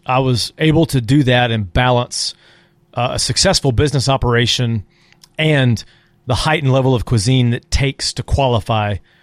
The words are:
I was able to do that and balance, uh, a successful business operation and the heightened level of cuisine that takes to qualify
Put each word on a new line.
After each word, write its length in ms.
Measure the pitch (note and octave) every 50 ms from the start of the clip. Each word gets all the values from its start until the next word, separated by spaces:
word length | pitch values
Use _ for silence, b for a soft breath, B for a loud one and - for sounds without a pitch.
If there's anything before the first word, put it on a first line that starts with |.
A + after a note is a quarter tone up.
| _
I 120 | - B2+ C3
was 320 | C3+ C3 B2+ A2+ - - - -
able 280 | D#3 D#3 D3+ D#3+ E3
to 140 | - - C3+
do 220 | A#2 G#2 C3+ D3+ C#3+
that 260 | B2 B2 B2 B2 A#2+
and 220 | A2+ A2 G#2 F2+ -
balance, 640 | B2+ B2 B2+ B2+ A#2+ B2 - - - - - b b b b b b b b b b b _ -
uh, 160 | - A#2+ C3 -
a 40 | A#2
successful 540 | - - A#2+ - - F#3+ F#3 - - C#3 A#2+
business 360 | G#2+ C#3+ D3 B2+ C#3 A#2 C#3
operation 760 | C3+ C3 - B2 A#2+ A#2 A#2+ A#2 - - B2+ A#2 A#2 A2 - b b b b b b b b _ _ -
and 440 | D#3 D#3 D3+ C#3 C3 B2 A#2 G2+ b b b b b b b b _
the 80 | - A#2
heightened 380 | - - D#3 D#3 D#3+ C#3+ C3+ B2+
level 220 | C3+ C3 C3 C3
of 100 | A#2+ -
cuisine 460 | - B2 A2+ F#2 B2 C3 C3 B2 A#2+
that 180 | A#2 - - _
takes 420 | - - C#3+ C#3 C3 - - - -
to 80 | - A#2+
qualify 760 | - - - C#3 C3 A#2+ A2 - - A#2 G#2+ G#2 G#2 G#2 F2+ b b b b